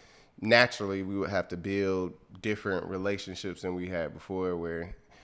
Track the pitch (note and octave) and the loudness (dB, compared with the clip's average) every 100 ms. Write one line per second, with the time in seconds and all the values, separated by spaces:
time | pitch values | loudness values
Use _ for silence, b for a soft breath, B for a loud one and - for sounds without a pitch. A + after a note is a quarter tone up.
0 | B B B - G#2+ A#2 B2 - G2+ G2 | B B B -4 6 8 8 4 -2 -2
1 | F#2+ G2 F#2+ G2 F2 F2 F2+ G2 F#2+ F#2+ | -2 -2 0 0 0 -4 -2 2 2 2
2 | F2+ - - F2+ G#2+ G#2 G#2 F#2 E2+ F#2 | -2 -6 -18 -8 -4 -2 0 -2 -2 -2
3 | G2 G2+ - F#2 G2 F2 F#2 F2+ F2+ F2+ | -2 -2 -4 -8 -8 -6 -4 -4 -2 -2
4 | D#2 D#2+ - F#2 F#2 F2 E2+ E2 F2 - | -4 -6 -6 -2 -2 -2 -2 -4 -6 -10
5 | - B | -18 B